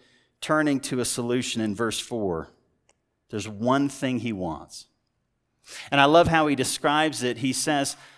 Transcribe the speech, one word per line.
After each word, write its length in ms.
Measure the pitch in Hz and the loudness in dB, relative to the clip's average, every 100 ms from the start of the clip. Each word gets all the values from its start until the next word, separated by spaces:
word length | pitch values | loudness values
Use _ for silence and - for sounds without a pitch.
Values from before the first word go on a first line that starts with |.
| _ _ _ - | _ _ _ -8
turning 400 | - 156 151 135 | -2 2 2 0
to 180 | - 127 | -2 -2
a 60 | |
solution 560 | 113 - 120 127 123 117 | -2 -2 -2 -2 -2 -2
in 120 | 107 | -2
verse 280 | 98 113 104 | -2 -2 -4
four. 500 | - 120 98 80 76 _ _ _ _ _ _ _ _ | -6 -4 -2 -4 -8 _ _ _ _ _ _ _ _
There's 200 | 107 101 | -10 -8
one 400 | 104 120 135 143 | -4 0 2 0
thing 300 | - 131 123 | -4 -4 -4
he 140 | 117 | -4
wants. 540 | 101 87 73 - - - _ _ _ _ _ _ _ - - - | -6 -6 -8 -12 -18 -20 _ _ _ _ _ _ _ -18 -16 -2
And 80 | 139 | 4
I 60 | 143 | 8
love 200 | 160 165 | 8 6
how 220 | 165 151 | 4 2
he 80 | 135 | 0
describes 640 | 127 - 151 147 156 123 | -2 -2 0 2 0 0
it. 160 | 123 117 | -4 -2
He 140 | 131 | -2
says, 440 | 127 - 147 139 - - | -2 0 0 0 -6 -14